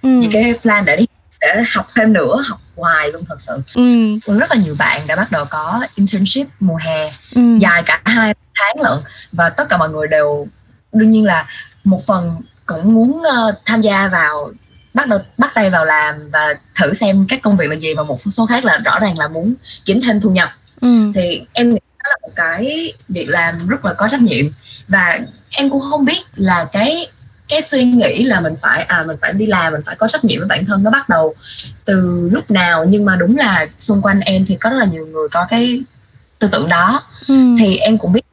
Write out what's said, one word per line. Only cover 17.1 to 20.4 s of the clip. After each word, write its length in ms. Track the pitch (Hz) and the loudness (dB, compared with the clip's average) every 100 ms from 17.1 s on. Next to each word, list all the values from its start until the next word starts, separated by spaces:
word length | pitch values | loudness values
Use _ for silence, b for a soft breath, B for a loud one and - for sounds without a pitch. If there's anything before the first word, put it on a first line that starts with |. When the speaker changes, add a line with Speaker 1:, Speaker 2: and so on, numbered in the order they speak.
| 196 190 | 2 2
Speaker 2:
các 120 | 262 | 0
công 160 | 214 196 | 0 0
việc 120 | 147 | 0
là 60 | 156 | -4
gì, 180 | 160 | -6
và 100 | 156 | -4
một 140 | 151 127 202 | -4 -6 -4
số 140 | 190 220 | -2 0
khác 200 | 240 247 | 0 0
là 120 | 160 - | 0 0
rõ 140 | 190 | 0
ràng 180 | 202 160 | -2 -2
là 100 | 151 | -4
muốn 260 | 160 190 254 B B - | -4 -4 -4 B B -2
kiếm 140 | 196 | 0
thêm 200 | 247 208 | 2 0
thu 80 | 202 | 2
nhập. 200 | 185 | 0